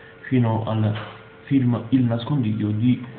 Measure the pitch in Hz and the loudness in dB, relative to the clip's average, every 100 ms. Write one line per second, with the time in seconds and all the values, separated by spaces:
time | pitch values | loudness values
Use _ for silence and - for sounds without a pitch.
0 | - - - 127 117 110 110 110 107 107 | -20 -20 -2 2 2 0 -2 0 0 -2
1 | - - - - - 139 123 117 107 131 | -8 -14 -20 -18 -2 2 2 0 2 2
2 | 120 117 - 147 110 107 104 104 123 123 | 2 0 -2 -2 0 0 -2 0 2 2
3 | - | -2